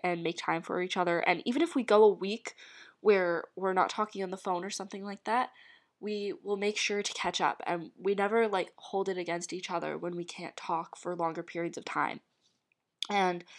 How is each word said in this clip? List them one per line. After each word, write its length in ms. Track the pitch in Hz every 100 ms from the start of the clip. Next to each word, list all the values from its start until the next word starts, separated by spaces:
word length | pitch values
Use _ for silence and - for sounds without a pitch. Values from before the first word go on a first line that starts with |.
and 200 | 180 175
make 160 | 165 175
time 240 | - 165
for 180 | - 180
each 160 | 180 190
other. 220 | 175 170
And 220 | - 170
even 160 | 240 277
if 140 | 330
we 80 | 269
go 200 | 226 214
a 40 | 214
week 460 | 170 190 226 - - - - - _
where 440 | 202 196 175 170 -
we're 200 | 180 190
not 160 | 185 101
talking 320 | - 208 196
on 80 | 185
the 80 | 190
phone 260 | 196 175
or 60 | 196
something 340 | - 190 196
like 200 | 202 196
that, 260 | - 240 247 - - - _ _
we 320 | 208 208 202 -
will 140 | 202 202
make 220 | 208 208
sure 240 | - 202
to 100 | 196
catch 280 | - 180 -
up, 200 | 165 - -
and 240 | 175 160 -
we 140 | 190
never, 340 | 196 202 226 220
like, 240 | 190 - -
hold 340 | - 196 190
it 80 | 180
against 340 | 170 170 175
each 180 | 185 180
other 280 | 175 156 156
when 180 | 170 175
we 80 |
can't 320 | 170 - 170 -
talk 400 | - 165 175 -
for 180 | 175
longer 280 | 175 165 160
periods 340 | 165 170 170 -
of 80 |
time. 360 | - 151 - - _ _ _ _ _ _ _ - -
And 340 | 202 185 175 -